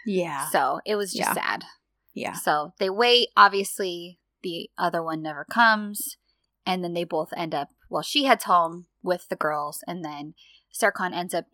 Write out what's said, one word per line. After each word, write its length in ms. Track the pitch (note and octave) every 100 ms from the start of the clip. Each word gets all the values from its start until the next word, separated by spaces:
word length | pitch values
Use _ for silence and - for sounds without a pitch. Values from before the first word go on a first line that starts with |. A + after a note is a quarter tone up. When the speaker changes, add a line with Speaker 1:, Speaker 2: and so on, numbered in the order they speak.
| A3+
Speaker 1:
Yeah. 420 | F#3 E3+ C#3 D#3
Speaker 2:
So 300 | F3 C3+ - -
it 80 |
was 180 | G#3 G3
just 180 | - -
Speaker 1:
Yeah. 40 |
Speaker 2:
sad. 300 | - - - - - _ _ _
Speaker 1:
Yeah. 180 | - -
Speaker 2:
So 380 | E3+ - D3+ D3+ -
they 100 | F#3+
wait. 400 | G3 A#3+ B3 A#3 -
Obviously, 840 | G3+ G3 G3 - F#3+ F3 F3 F3 _ _
the 260 | F#3 E3+ - -
other 240 | F3 E3
one 180 | E3 D#3+
never 220 | D#3 D3
comes. 720 | D#3 A#3 A#3 G#3+ G#3 G3+ - - _ _ _ _
And 200 | - F#3
then 100 | F3
they 80 | E3+
both 300 | E3+ D#3+ D#3 -
end 160 | E3
up, 180 | D3+ C#3+ _ -
well, 140 | -
she 220 | D3+ D4
heads 200 | C4+ A3
home 420 | - F3+ E3 F3 F3 _
with 260 | F#3 F3+ -
the 60 |
girls, 480 | F#3 D#3 D3+ D3 - -
and 160 | F3+
then 300 | D#3 C#3+ D3+ - _ _ _
Serkan 400 | - G#3 - F#3
ends 220 | F3 F3+
up 120 | F3 -